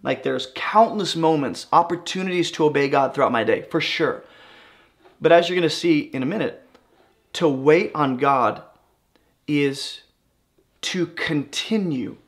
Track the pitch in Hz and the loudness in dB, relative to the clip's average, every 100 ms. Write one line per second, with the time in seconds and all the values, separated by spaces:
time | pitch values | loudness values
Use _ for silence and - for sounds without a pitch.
0 | 65 127 135 131 - - - 208 226 214 | -4 -4 -2 -4 -6 -8 0 2 2 2
1 | 185 165 160 160 131 87 - 156 175 175 | -4 0 2 2 0 -6 0 2 2 -4
2 | - 190 190 180 160 - 156 143 139 143 | -6 -6 -4 -2 -2 0 0 2 2 2
3 | 135 135 127 123 110 101 - 160 151 - | 0 0 0 2 0 0 0 -4 -4 -2
4 | 151 - - - - - - _ _ _ | -2 -4 -12 -20 -20 -20 -20 _ _ _
5 | - _ 160 170 175 180 165 156 175 151 | -20 _ 6 6 6 0 0 0 2 2
6 | - 135 127 208 135 - _ _ _ _ | 0 -6 -4 -4 -6 -8 _ _ _ _
7 | _ _ _ - 165 131 135 160 208 151 | _ _ _ -2 0 2 4 4 2 -2
8 | 143 127 143 135 113 104 - _ _ _ | -2 0 2 2 2 -2 -14 _ _ _
9 | _ _ _ _ - 147 143 139 - - | _ _ _ _ -4 0 0 -2 -10 -14
10 | _ _ _ _ _ _ _ _ - 185 | _ _ _ _ _ _ _ _ -8 -4
11 | 170 - - 151 135 - - 226 185 135 | -6 -6 -4 -4 -4 -8 -4 -2 -2 -4
12 | 104 - | -6 -10